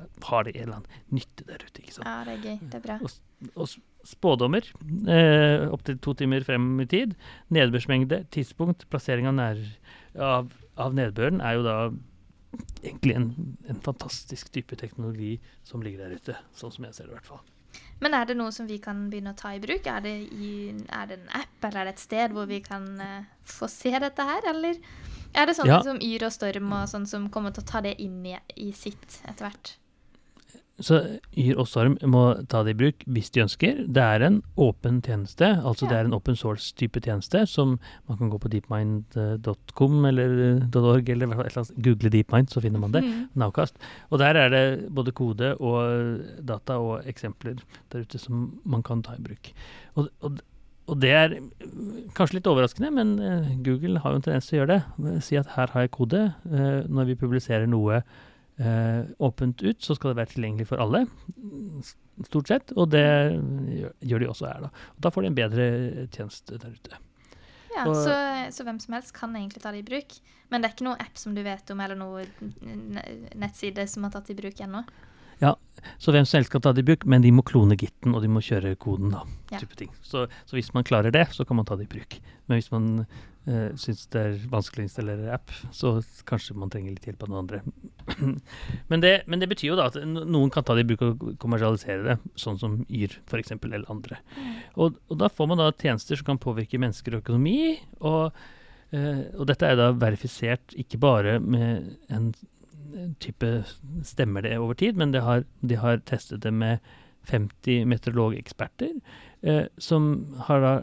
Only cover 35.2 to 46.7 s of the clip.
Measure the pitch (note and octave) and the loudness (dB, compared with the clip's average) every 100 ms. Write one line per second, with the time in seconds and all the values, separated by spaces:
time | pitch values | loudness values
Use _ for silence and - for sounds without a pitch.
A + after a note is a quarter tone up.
35.2 | G2+ - F#3 F3+ C3 A2 B2 A2+ A#2 A2 | -4 2 4 4 0 0 0 2 2 0
36.2 | - A#2+ A2 G#2 - - A#2 A#2+ A#2+ G#2 | -2 -2 -2 -4 -6 -4 -4 -2 -4 -4
37.2 | - F#3+ G#3+ - C3+ B2 - - - G#2+ | 0 0 2 2 2 2 -4 -14 -8 -4
38.2 | A2+ G#2 A2 G#2 - G#2+ G#2+ G#2+ A2 - | -2 -2 -2 -2 -2 -2 0 -2 -4 -4
39.2 | G#2+ A2 A2+ G2+ - - C#3 D3 C#3+ B2+ | -2 -2 -4 -6 -4 2 4 6 6 4
40.2 | B2+ B2 B2 B2+ B2 B2 A#2+ B2+ A#2+ A#2+ | 2 4 4 4 2 4 6 6 4 0
41.2 | B2 A#2 B2+ B2 A2+ - B2 G#2+ A2 A2 | 0 -2 -4 -4 -6 2 4 4 6 4
42.2 | - A#2+ C3 B2 A2 G#2+ G#2 C3+ B3+ A3+ | 6 4 4 2 0 0 2 2 2 -2
43.2 | B3+ C3+ G#2+ D3 D#3 - - - - C3+ | -4 -2 0 0 -2 -4 -20 -18 -2 4
44.2 | C#3 D#3 B2+ C3 C3+ C3 - C#3 B2+ - | 6 6 6 6 4 2 -4 -4 -2 -2
45.2 | A#2+ G#2+ C3 - A#2+ A#2+ A#2+ A#2+ A#2 A2+ | -2 0 -2 0 0 0 2 0 -2 -4
46.2 | - - C3 G#2+ - | -8 -10 -8 -6 -4